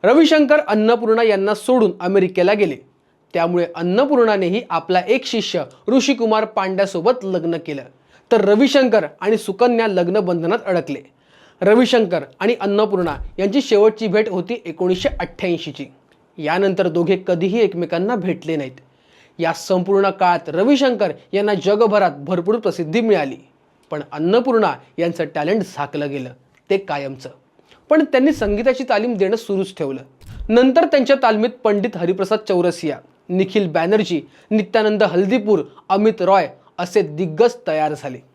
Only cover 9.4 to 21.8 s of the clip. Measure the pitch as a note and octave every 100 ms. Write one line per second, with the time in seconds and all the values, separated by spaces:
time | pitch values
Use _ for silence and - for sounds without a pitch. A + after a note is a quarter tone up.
9.4 | G#3 F#3+ B3 A#3 A3+ F#3 F3 G3+ F3+ F3
10.4 | E3+ A3+ G3+ F3+ D#3 C#3 - _ _ _
11.4 | _ _ F#3 A3 B3 B3 G3+ E3+ C#3 _
12.4 | G3 A#3+ G3 G3+ G#3+ F#3+ E3+ C#3 - -
13.4 | G3 A#3+ C#4 G#3 A3 A3 A3 G#3 A3 F3+
14.4 | F3+ A#3 E3+ D#3+ F3+ F#3 - - F3 -
15.4 | F#3 E3 - - C3+ _ _ _ _ -
16.4 | D3+ F3 G3 F#3 F3+ E3 E3+ F#3+ F#3+ F3
17.4 | F#3 A3+ G#3 F3+ F3 E3+ F#3+ A#3+ F#3 F3+
18.4 | D#3+ D#3+ C3 C3 _ _ _ _ _ -
19.4 | E3 D#3+ - F#3 F3+ G3 G3 F#3+ F3+ F3
20.4 | F3 D#3 A3 C#4 C4+ A3+ G3 D3 _ G3
21.4 | G#3 G3+ F#3 G#3